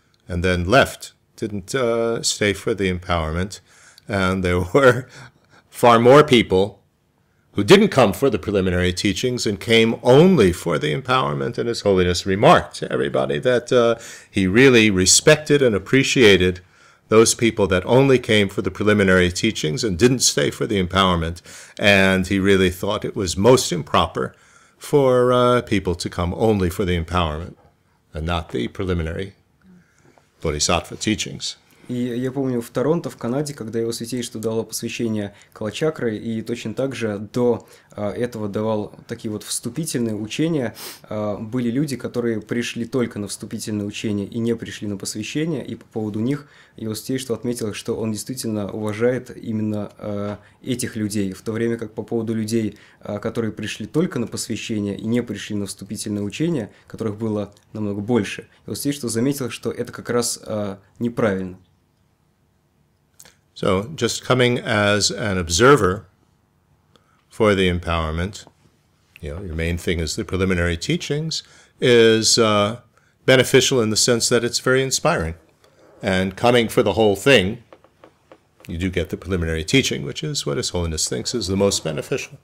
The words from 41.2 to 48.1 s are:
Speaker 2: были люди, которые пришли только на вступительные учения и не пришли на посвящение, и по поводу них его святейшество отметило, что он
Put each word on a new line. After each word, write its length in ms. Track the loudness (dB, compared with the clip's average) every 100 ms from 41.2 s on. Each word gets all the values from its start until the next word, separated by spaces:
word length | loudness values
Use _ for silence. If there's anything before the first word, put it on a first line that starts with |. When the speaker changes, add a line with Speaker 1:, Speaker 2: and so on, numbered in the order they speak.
| -6 -6
Speaker 2:
были 340 | -6 -4 -2
люди, 260 | -2 -2 -4
которые 440 | -8 -4 -4 -4
пришли 440 | -4 -4 -4 -6
только 340 | -6 -2 -2 -4
на 80 | -10
вступительные 600 | -10 -10 -10 -6 -6 -6
учения 400 | -6 -4 -4 -4
и 120 | -4
не 160 | -2
пришли 320 | -4 -6 -10 -8
на 100 | -8
посвящение, 680 | -8 -10 -8 -4 -4 -4 -8
и 80 |
по 120 | -14 -12
поводу 340 | -8 -6 -4
них 260 | -2 -4 -8 -20 _ -12
его 180 | -10
святейшество 400 | -8 -6 -6 -4
отметило, 380 | -6 -4 -4 -6
что 240 | -6 -6 -4
он 160 | -4